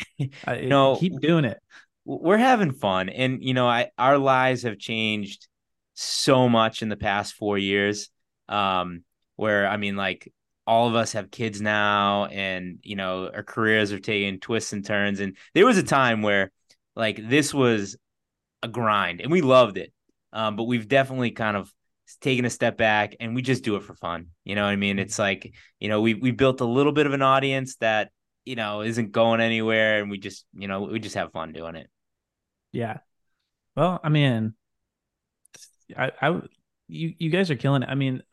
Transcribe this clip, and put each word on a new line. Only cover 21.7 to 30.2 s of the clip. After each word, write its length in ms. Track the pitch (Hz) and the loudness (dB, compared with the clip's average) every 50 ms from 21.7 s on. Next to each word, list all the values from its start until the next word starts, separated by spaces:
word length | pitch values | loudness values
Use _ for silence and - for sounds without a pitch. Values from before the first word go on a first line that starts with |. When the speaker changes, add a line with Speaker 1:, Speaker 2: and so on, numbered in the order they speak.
| _ _ _ _ _ _ _ - - _ | _ _ _ _ _ _ _ -20 -18 _
Speaker 1:
taken 240 | - 143 131 127 123 | -2 0 0 0 0
a 40 | 117 | -2
step 280 | - - 127 117 104 | -2 0 0 0 0
back, 380 | - 113 110 107 107 104 104 - - | 2 2 2 4 2 0 -2 -4 -10
and 160 | 117 113 117 | -8 -6 -6
we 60 | 131 | -4
just 220 | 127 135 123 - - | 0 0 0 0 0
do 100 | 113 101 | -2 -2
it 80 | 92 - | -2 -4
for 100 | - 85 | -10 -18
fun. 320 | - - 85 85 82 85 85 - _ - | -10 -8 -8 -8 -8 -10 -16 -20 _ -10
You 100 | 95 98 | -6 -2
know 80 | 104 104 | -2 0
what 60 | 101 | 0
I 60 | 101 | 0
mean? 180 | 101 101 101 98 | 0 0 0 0
Speaker 2:
Mm-hmm. 60 | 98 | -2
Speaker 1:
It's 180 | 95 98 - - | -4 -4 -2 -2
like, 340 | 104 98 98 92 - - - - - _ _ - | -2 -2 -2 -4 -8 -20 -20 -20 -20 _ _ -8
you 80 | 101 104 | -4 -2
know, 100 | 107 107 | 0 2
we, 120 | 110 113 110 | 2 2 0
we 180 | 104 127 127 | 0 0 -2
built 300 | 120 104 135 131 127 131 | 0 2 2 2 2 0
a 40 | 123 | -2
little 280 | 117 120 135 143 147 147 | 0 2 2 2 2 2
bit 120 | 151 147 | 2 0
of 80 | 143 139 | 0 0
an 80 | 139 | 0
audience 540 | 135 131 135 135 139 135 135 135 131 131 - | 2 2 2 2 0 0 -2 -4 -6 -8 -8
that, 340 | - 113 110 110 107 101 - _ _ _ _ _ _ - | -2 -2 0 0 0 -2 -4 _ _ _ _ _ _ -14
you 100 | 127 127 | -10 -8
know, 260 | 117 110 104 104 107 | -6 -6 -6 -6 -4
isn't 300 | 107 117 113 120 113 98 | -4 -4 -2 -4 -4 -2
going 300 | 104 117 113 117 113 113 | 2 2 4 4 4 4
anywhere, 580 | 113 113 113 110 110 113 110 110 110 110 107 104 | 2 2 2 0 0 0 2 2 2 2 2 0
and 80 | 104 101 | -2 -4
we 80 | 101 | -8
just, 280 | 98 | -10